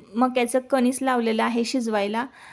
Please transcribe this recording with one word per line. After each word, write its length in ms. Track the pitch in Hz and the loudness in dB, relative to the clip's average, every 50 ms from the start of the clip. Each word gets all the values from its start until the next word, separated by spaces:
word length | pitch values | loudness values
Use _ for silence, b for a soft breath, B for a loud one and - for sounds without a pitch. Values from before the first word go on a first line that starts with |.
| - - 196 | -4 -6 -2
मक्याचं 440 | 233 254 254 247 254 240 233 - 254 | 0 0 2 2 0 0 0 0 -2
कणीस 400 | 254 - 277 254 240 247 269 - | 0 0 2 2 2 2 0 0
लावलेलं 420 | 262 262 254 240 226 226 220 220 226 | 0 0 0 2 0 0 0 0 0
आहे 200 | 233 226 233 233 | 0 0 0 -2
शिजवायला 640 | - - 254 226 226 214 202 202 202 220 226 269 B B B B B | 0 -2 -2 0 0 0 0 0 0 -2 -4 -6 B B B B B